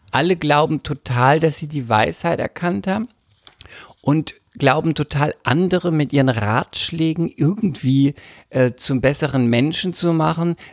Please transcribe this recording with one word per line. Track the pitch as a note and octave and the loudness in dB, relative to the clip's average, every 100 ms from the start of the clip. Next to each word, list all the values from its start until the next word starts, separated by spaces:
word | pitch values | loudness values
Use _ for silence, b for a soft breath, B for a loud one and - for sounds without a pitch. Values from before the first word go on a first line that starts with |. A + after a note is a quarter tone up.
| B | B
Alle | C3 E3+ F3 | -2 0 0
glauben | D3+ D3 E3 D#3 | 2 2 2 -2
total, | - C#3+ - B2 B2+ D#3 | -4 -8 -4 2 4 4
dass | D#3+ D3 | 2 -2
sie | D3+ | -6
die | D3+ A#2 | -6 0
Weisheit | G#2+ A2 - E3+ - | 2 0 -2 -4 -2
erkannt | - - F3 G3 F#3+ | -4 -4 -4 -2 -2
haben. | G3+ A#3 _ _ _ B B B B B _ | -4 -6 _ _ _ B B B B B _
Und | - D#3 - - _ - | 0 0 -2 -10 _ -2
glauben | C3+ D3 D#3+ | 2 2 0
total, | D3+ D3 C#3+ D3+ - | -2 -2 -2 -2 -2
andere | - E3 F#3 F3+ F3 | -2 0 2 0 0
mit | D#3 C#3+ | 0 2
ihren | C#3+ C3 | 2 2
Ratschlägen | A#2 G#2 A#2+ - - - E3 D#3+ D#3+ E3 | 2 0 0 -2 -6 -6 -2 -2 0 -4
irgendwie, | - D3 G3+ G3 - C3 C3+ C#3 B B B _ | 0 0 2 -2 -2 2 4 2 B B B _
äh, | C3 B2+ | 0 0
zum | A#2+ - C3 | 0 -4 0
besseren | C3+ D3 D3 C3 A#2+ | 0 0 -2 0 2
Menschen | A#2+ D3 - F#3 | 2 0 -2 -6
zu | E3+ E3+ | -2 0
machen, | D#3+ D#3 D#3+ E3+ E3 B | 0 0 0 -2 -4 B